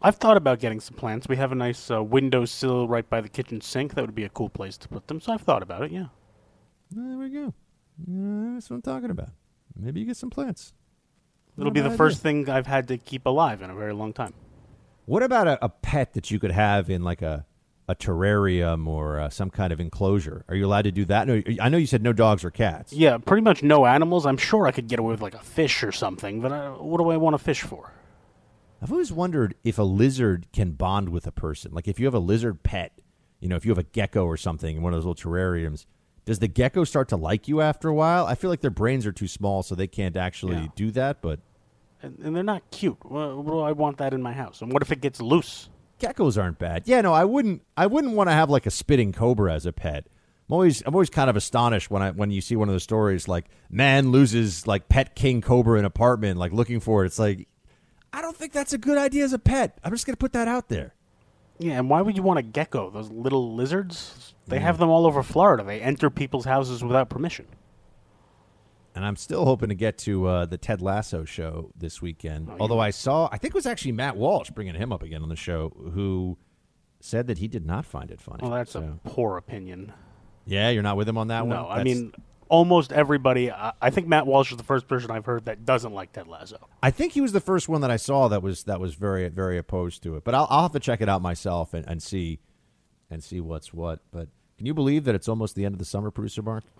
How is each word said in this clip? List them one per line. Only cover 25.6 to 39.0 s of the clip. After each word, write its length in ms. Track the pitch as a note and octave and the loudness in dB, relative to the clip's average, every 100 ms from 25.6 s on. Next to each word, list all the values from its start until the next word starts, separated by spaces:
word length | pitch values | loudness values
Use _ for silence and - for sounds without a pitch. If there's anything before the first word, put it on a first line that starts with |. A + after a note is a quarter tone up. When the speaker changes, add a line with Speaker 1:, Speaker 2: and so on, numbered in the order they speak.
| C#3+ - | 0 0
Speaker 1:
or 100 | G#2 | -2
something, 480 | - G2 F2+ G2+ G#2+ | -2 -4 -4 -8 -4
but, 100 | B2+ | -4
uh, 200 | D3 C#3 | -4 -8
what 260 | C3 D#3 E3+ | -10 -2 2
do 120 | E3 | 4
I 80 | D#3+ | 4
want 180 | D#3+ D3+ | 4 4
a 40 | |
fish 220 | - C#3+ | 0 -2
for? 320 | - - - - - _ _ _ _ _ _ _ | -4 -12 -16 -20 -20 _ _ _ _ _ _ _
Speaker 2:
I've 100 | B2 | -4
always 220 | D#4+ D#4+ | -2 -2
wondered 420 | D#3+ F3+ D#3 G#2+ - | -2 0 2 0 0
if 140 | A#2 A2 | -2 0
a 40 | |
lizard 640 | G2 F#2+ C3 C3 A#2 F2 E2+ | 2 4 4 4 2 0 -2
can 200 | - F#2 | -2 -2
bond 380 | D2 F#2 G2+ F#2+ | -2 -2 0 -2
with 160 | E2+ D#2+ | -4 -6
a 60 | |
person. 400 | - E2 D2+ - | -6 -6 -8 -10
Like, 160 | E2 F2+ | -8 -6
if 120 | G2 | -2
you 60 | C3 | 0
have 80 | A#2 | 2
a 40 | |
lizard 440 | F2 A2 A#2 F2 | 2 2 0 -4
pet, 360 | - G2 E2 - _ _ _ _ | -4 -4 -6 -12 _ _ _ _
you 80 | F2+ | -4
know, 80 | F2 | -2
if 80 | G#2 | 2
you 60 | |
have 60 | F#2 | 0
a 60 | |
gecko 420 | E2 - G2 G#2 F2 | 0 -2 0 0 0
or 100 | D#2+ | -2
something 380 | - D#2 E2 D#2 | -4 -6 -6 -4
in 60 | |
one 100 | F2 | -2
of 40 | E2+ | -2
those 80 | E2+ | -2
little 260 | E2 F2 | -4 -4
terrariums, 540 | F2 F#2 E2+ E2 D2 - _ _ _ - | -2 0 -2 -4 -8 -14 _ _ _ -6
does 140 | G#2+ | -2
the 80 | G#2+ | 0
gecko 360 | G#2 C3 F#3 D#3+ | 2 2 2 0
start 220 | D3 C3 | 0 0
to 80 | G2 | -2
like 300 | D#2+ G#2+ - | 0 -2 0
you 140 | D3+ | 2
after 260 | D#3 D3 D#3+ | 2 0 0
a 60 | |
while? 320 | D3+ D#3+ F3 D3 | 2 4 2 0
I 80 | |
feel 160 | B2+ F#3 | -2 -2
like 120 | F3 | -2
their 100 | C#3 | -2
brains 340 | F#2 A2+ C3+ | 0 0 0